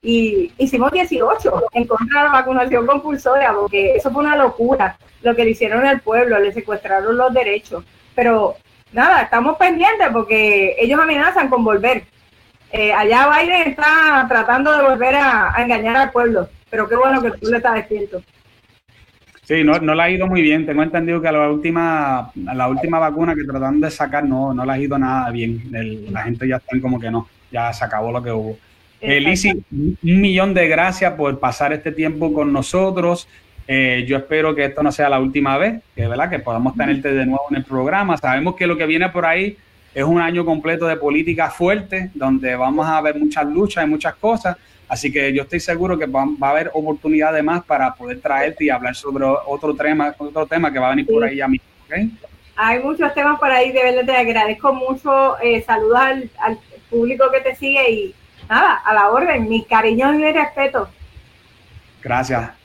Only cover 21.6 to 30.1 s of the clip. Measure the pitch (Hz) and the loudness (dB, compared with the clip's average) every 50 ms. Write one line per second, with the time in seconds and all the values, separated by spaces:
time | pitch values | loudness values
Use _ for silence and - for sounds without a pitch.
21.6 | 151 165 165 170 170 165 160 156 147 139 131 127 120 - - - 135 - 127 131 | -2 -2 -2 0 0 0 0 -2 -2 -2 -2 -4 -4 -8 -12 -12 -10 -8 -4 -2
22.6 | 127 127 135 135 - 165 165 165 160 156 147 156 165 170 160 147 147 135 131 135 | -2 -2 -2 -2 -2 -2 0 0 0 0 0 -2 -2 -2 -2 -4 -4 -6 -6 -4
23.6 | 131 135 139 147 156 156 147 - 151 139 135 143 147 139 135 131 135 135 131 127 | -2 0 0 0 0 -2 -2 -4 -6 -2 -2 -2 -2 0 -2 -2 -2 -2 -2 -4
24.6 | 127 135 135 131 143 139 139 135 135 131 131 131 127 120 117 120 117 113 117 113 | -4 -4 -2 -2 -2 -2 -2 -2 -2 0 0 -2 -2 -4 -4 -4 -4 -4 -6 -6
25.6 | 117 131 123 113 113 110 107 110 104 104 98 110 110 117 120 117 127 131 131 127 | -8 -10 -10 -10 -8 -8 -10 -12 -12 -10 -10 -8 -6 -6 -8 -4 -4 -4 -4 -4
26.6 | _ - 127 131 131 127 127 120 117 113 113 117 113 - _ _ _ _ - 117 | _ -6 -6 -4 -2 -2 -4 -4 -4 -4 -6 -6 -6 -8 _ _ _ _ -8 -6
27.6 | 117 117 117 - 123 110 107 107 110 117 117 123 120 120 113 110 107 110 110 - | -4 -4 -4 -6 -6 -6 -4 -4 -4 -4 -6 -6 -6 -6 -6 -6 -6 -8 -10 -14
28.6 | _ _ _ _ _ _ _ _ - - 139 143 139 160 190 185 185 208 175 - | _ _ _ _ _ _ _ _ -4 0 0 2 2 0 0 0 0 -2 -2 -2
29.6 | - _ - 131 147 160 185 - - 170 | -6 _ -8 -4 -4 -4 -4 -2 0 2